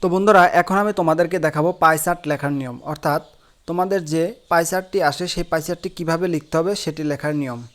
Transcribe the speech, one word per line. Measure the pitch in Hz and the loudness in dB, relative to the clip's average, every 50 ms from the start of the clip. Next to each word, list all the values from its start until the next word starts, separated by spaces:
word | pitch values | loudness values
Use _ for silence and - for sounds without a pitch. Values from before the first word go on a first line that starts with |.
তো | - 185 | 0 0
বন্ধুরা, | 175 185 196 208 214 190 175 | 0 2 4 6 8 8 8
এখন | 175 - 175 175 - 190 | 8 6 2 2 2 2
আমি | 196 208 214 208 | 0 0 0 0
তোমাদেরকে | - 180 160 160 160 175 165 180 185 | 0 2 2 2 2 2 0 0 0
দেখাবো | 165 160 139 151 151 170 - | -2 0 0 2 0 0 0
পাই | - - 160 160 156 | 4 4 4 4 4
চার্ট | 156 - 175 170 - 151 | 0 -2 -2 -2 -2 -4
লেখার | 147 135 143 143 143 | -4 -2 -2 -4 -4
নিয়ম, | 139 135 127 120 123 - | -4 -6 -8 -10 -12 -10
অর্থাৎ | 139 156 147 - 156 143 127 - - _ _ _ _ _ _ _ | -10 -10 -6 -2 -2 -2 -2 -4 -8 _ _ _ _ _ _ _
তোমাদের | - 165 175 185 190 196 196 170 | -8 -2 -2 -2 0 0 -2 -2
যে | 147 156 160 160 180 233 - _ _ | -2 -2 -2 -2 -2 -4 -10 _ _
পাই | 180 170 170 | 0 2 2
চার্টটি | 160 - 185 185 185 - 202 170 | 2 -2 -4 -6 -4 -2 0 2
আসে, | 147 143 - 180 | 2 0 0 -6
সেই | 175 - - 170 | -6 -4 -6 -4
পাই | - - 160 151 | -2 -2 -4 -2
চার্টটি | - 175 170 - 185 | -4 -8 -6 -6 -12
কীভাবে | - - 175 160 165 165 175 185 | -8 -6 -4 -2 -2 -2 0 -2
লিখতে | 170 156 147 - - 160 | -2 -4 -6 -2 -2 -2
হবে | 165 180 202 | 0 0 -2
সেটি | 202 - - 151 156 156 | -4 -4 -8 -6 -4 -4
লেখার | 151 143 135 - 151 151 | -4 -4 -4 -4 -4 -4
নিয়ম। | 151 143 131 120 120 120 113 _ | -4 -4 -6 -8 -10 -12 -16 _